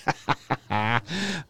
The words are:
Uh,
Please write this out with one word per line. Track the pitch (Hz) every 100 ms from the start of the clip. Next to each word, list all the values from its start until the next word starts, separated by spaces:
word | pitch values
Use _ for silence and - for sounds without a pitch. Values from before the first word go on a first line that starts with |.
| - - - - - 131 -
Uh, | 104 107 117 - 185 196 185 -